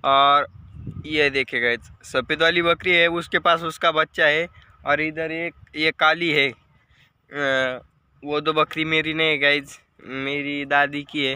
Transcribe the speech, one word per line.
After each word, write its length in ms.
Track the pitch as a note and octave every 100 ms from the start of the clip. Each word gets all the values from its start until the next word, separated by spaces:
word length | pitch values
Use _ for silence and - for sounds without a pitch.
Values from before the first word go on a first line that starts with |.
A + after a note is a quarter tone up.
| C#3
और 420 | C#3 C#3+ C#3+ C#3 - - - - - D3+
ये 240 | D3+ C#3+
देखिए 320 | C3+ B2+ B2
guys, 180 | A#2+ A#2 - -
सफ़ेद 380 | - C3+ A#2+ D#3
वाली 200 | E3 F3
बकरी 300 | E3+ E3 D3
है, 160 | F3 E3+
उसके 320 | E3+ E3 F3
पास 240 | E3+ E3
उसका 280 | E3 - E3+
बच्चा 340 | D#3 D#3 - D#3
है, 220 | D3+ F3 - - _ C#3
और 160 | D3
इधर 300 | D#3 D#3 D#3+
एक 220 | D#3+ E3+ - - D3+
ये 160 | D#3
काली 400 | - D#3 D#3+ E3+
है। 180 | D3 C#3
अ, 1300 | - _ _ _ _ _ _ _ D3 C#3 C3 C3 B2+ _ _ _ _
वो 180 | C#3+ D3
दो 120 | D3+
बकरी 320 | D3+ D3+ D#3+ D#3
मेरी 280 | D#3+ D#3
नहीं 140 | D#3 D#3+
है 100 | D3
गाइस, 420 | C#3+ C#3+ C#3 - _ _ -
मेरी 600 | C3 C3+ C#3+ C#3+ C#3+ C#3
दादी 380 | C#3+ C#3+ D3
की 220 | C#3+ D3+
है 100 | C3+